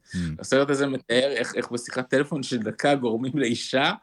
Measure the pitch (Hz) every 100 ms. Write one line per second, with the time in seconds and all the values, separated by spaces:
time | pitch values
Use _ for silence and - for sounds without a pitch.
0 | _ 90 85 76 - 131 143 135 139 131
1 | - 120 135 127 - 123 117 120 - 127
2 | 127 135 147 156 123 123 107 107 143 143
3 | 123 113 131 143 120 117 - 131 151 208